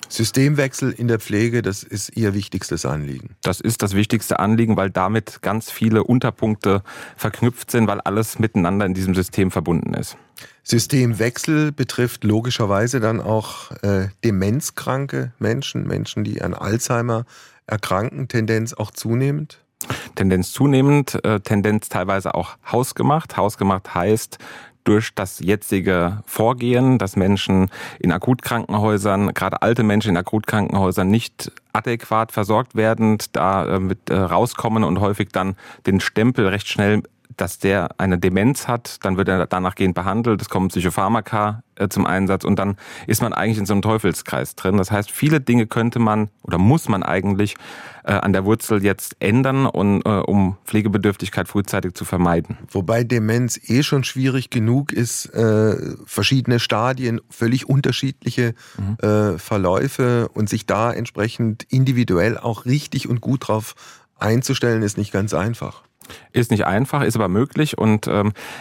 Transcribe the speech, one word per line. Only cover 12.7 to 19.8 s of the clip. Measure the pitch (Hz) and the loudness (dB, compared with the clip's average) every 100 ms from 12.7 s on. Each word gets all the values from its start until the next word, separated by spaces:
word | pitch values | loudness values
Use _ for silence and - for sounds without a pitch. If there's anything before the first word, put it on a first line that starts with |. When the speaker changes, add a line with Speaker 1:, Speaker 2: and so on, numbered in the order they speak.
| 101 120 131 | 2 2 0
Speaker 1:
dann | 110 113 | 0 0
auch, | 104 110 - - - - | 0 -2 -2 -12 -16 -6
äh, | 101 98 98 - | 0 0 -2 -2
demenzkranke | 117 95 98 135 - - - 131 139 135 123 - | -2 0 0 0 -4 -8 -4 -4 -4 -6 -6 -4
Menschen, | 107 135 - 117 90 | -4 -2 -4 -6 -4
Menschen, | 92 110 107 | -4 -4 -6
die | 107 - | -6 -4
an | 90 | -6
Alzheimer | - 101 117 - 120 120 113 117 - - _ - | -6 -4 -4 -2 -2 0 -4 -6 -16 -20 _ -8
erkranken, | 107 - 92 120 143 131 | -6 -2 -2 -2 -6 -4
Tendenz | 120 110 110 113 | -2 0 0 -2
auch | - 110 | -6 -8
zunehmend? | - 113 117 139 147 151 - _ - | -6 -2 0 0 -2 -6 -14 _ -18